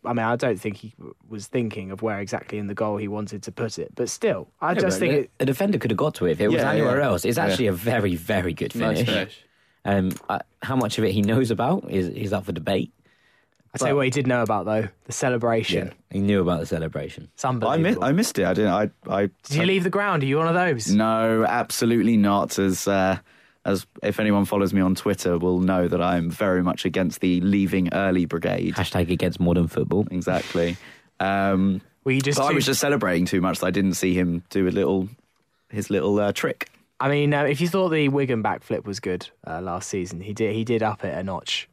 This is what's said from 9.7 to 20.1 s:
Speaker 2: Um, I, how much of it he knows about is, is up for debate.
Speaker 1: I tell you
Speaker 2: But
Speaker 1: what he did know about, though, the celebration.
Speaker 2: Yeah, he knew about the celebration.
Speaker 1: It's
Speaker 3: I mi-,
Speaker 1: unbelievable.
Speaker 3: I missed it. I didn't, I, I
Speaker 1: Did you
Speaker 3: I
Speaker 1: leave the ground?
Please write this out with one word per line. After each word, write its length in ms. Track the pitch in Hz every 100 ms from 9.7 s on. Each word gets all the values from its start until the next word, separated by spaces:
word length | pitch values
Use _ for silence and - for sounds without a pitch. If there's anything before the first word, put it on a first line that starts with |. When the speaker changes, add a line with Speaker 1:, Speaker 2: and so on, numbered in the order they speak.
| _ -
Speaker 2:
Um, 260 | 101 92 92 -
I, 120 | 101 - _
how 140 | - 131
much 220 | 113 -
of 60 |
it 80 | 110
he 100 | 98
knows 280 | 101 113 127
about 400 | 107 120 190 -
is, 180 | 95 90
is 240 | - 104
up 120 | 98 95
for 60 |
debate. 400 | 85 76 95 - _ _ _ _ _ _ _ _
Speaker 1:
I 40 | -
tell 100 | 127
you 60 |
Speaker 2:
But 20 | 143
Speaker 1:
what 80 |
he 60 | 131
did 160 | 131 127
know 120 | 123
about, 240 | 113 107 92
though, 220 | 110 110 -
the 80 | -
celebration. 760 | 120 135 123 117 113 110 104 92
Speaker 2:
Yeah, 40 | - _
he 80 | 98
knew 200 | 101 101
about 200 | 87 85
the 60 | 80
celebration. 640 | 82 80 76 69 - -
Speaker 1:
It's 100 | -
Speaker 3:
I 60 | 139
mi-, 160 | 127 113
Speaker 1:
unbelievable. 380 | 156 165 247
Speaker 3:
I 80 | 127
missed 260 | 156 233 -
it. 60 | 90
I 80 |
didn't, 160 | 92 107
I, 200 | 92 107 _ -
I 160 | 95 101 _
Speaker 1:
Did 140 | - 143
you 60 |
Speaker 3:
I 20 |
Speaker 1:
leave 180 | 170 190
the 60 | 180
ground? 320 | 190 202